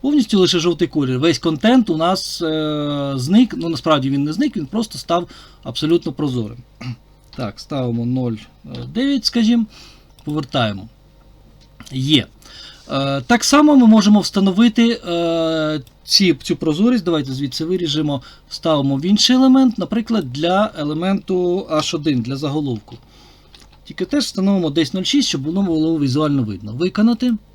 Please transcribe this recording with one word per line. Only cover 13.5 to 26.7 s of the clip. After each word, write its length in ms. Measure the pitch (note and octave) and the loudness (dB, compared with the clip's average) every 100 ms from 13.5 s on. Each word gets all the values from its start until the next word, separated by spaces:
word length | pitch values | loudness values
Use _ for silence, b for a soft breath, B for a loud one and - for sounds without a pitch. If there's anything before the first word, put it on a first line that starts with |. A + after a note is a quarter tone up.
| D4 D4+ C#4+ | 4 6 8
ми 120 | A#3 | 8
можемо 320 | A3 G3 G#3 | 6 6 4
встановити, 840 | - - G3 F#3 A#3 A3+ A#3 A#3 F3+ | 4 0 2 4 2 4 2 0 -4
е, 760 | E3+ E3+ E3 E3 D#3+ D3+ D#3 - _ | -2 0 0 -2 -2 -2 -4 -8 _
ці, 300 | - - F#3+ | -2 2 2
цю 220 | D3 - F3 | 2 -2 -4
прозорість, 480 | D#3+ D3+ A3+ B3 | -2 0 2 2
давайте 300 | E3+ D#3+ C3+ | 0 -4 -4
звідси 320 | C3 C#3+ - D#3+ | -6 -6 -6 -4
виріжемо, 560 | F#3 E3 D3 D3+ C#3+ B B B | -4 -2 -2 -2 -4 B B B
вставимо 460 | - E3+ D#3 C#3 C#3 | -8 -2 0 0 -2
в 100 | E3 | 0
інший 300 | G#3 - B3+ | 2 4 4
елемент, 420 | C4 C4 C4 G#3 | 6 6 4 0
наприклад, 560 | F#3 G#3+ A3 A3 C#3+ | -4 -4 -2 -4 -4
для 380 | B2+ E3 F#3 G#3+ - | -4 0 0 0 -4
елементу 880 | D3 D3+ F3+ G3 - F#3 F3+ F3+ - | -6 -4 -2 -4 -2 -2 0 -2 -2
H 240 | D#3 D3+ D#3+ | -4 -2 -4
один, 260 | D3+ C3 | -2 -2
для 140 | A2+ C3+ | -2 -6
заголовку. 600 | C#3+ D3 D3 A2 - A#2 _ b b b b b b - | -4 -4 -4 -8 -10 -20 _ b b b b b b -20
Тільки 220 | - - F3+ | -20 -10 -4
теж 180 | C#4+ | -2
встановимо 460 | A#3+ - F#3+ G3 E3 | -4 -2 0 2 0
десь 240 | D3+ D#3 | 0 -2
нуль 100 | F#3+ | -2
шість, 240 | F#3 C#4+ B3 | -2 0 0
щоб 160 | D#3 | -4
воно 180 | C#3 F3+ | -4 -2
було 380 | G3 D#3+ D#3 E3 | -2 0 0 0
візуально 440 | C#3 C3 D#3 C#3+ | 0 0 0 0
видно. 300 | A2 G2 G#2 | -2 -6 -10